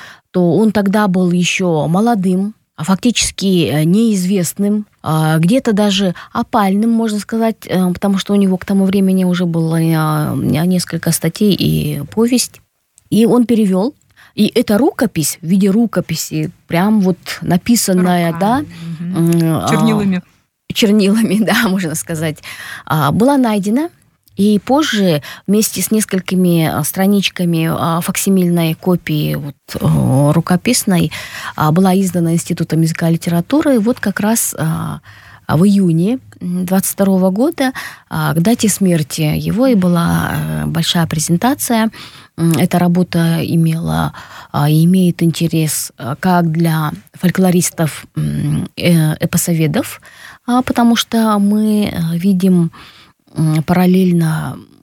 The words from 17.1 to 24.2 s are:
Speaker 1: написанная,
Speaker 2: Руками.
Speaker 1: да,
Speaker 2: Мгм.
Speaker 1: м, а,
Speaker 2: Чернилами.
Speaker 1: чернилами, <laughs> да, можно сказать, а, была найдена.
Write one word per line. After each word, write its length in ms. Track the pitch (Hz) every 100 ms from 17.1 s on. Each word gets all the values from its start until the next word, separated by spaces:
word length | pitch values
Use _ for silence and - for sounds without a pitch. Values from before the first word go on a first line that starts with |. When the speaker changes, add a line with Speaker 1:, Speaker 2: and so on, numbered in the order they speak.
| 180 - -
Speaker 1:
написанная, 880 | 165 175 - 233 - 185 180 180 170
Speaker 2:
Руками. 80 | 165
Speaker 1:
да, 200 | 196 254 302 170 165 160 175
Speaker 2:
Мгм. 120 | 180
Speaker 1:
м, 400 | 170 170 165 156 92
а, 20 |
Speaker 2:
Чернилами. 520 | 160 226 214 202 185 - _ _ _ -
Speaker 1:
чернилами, 640 | - 214 214 196 220 214 196
<laughs> 80 | 208
да, 220 | 208 233
можно 240 | 196 170 160
сказать, 440 | - 160 160 160 - - - - -
а, 260 | 156 143
была 260 | 160 240 285
найдена. 520 | 240 214 190 233 330 - _ _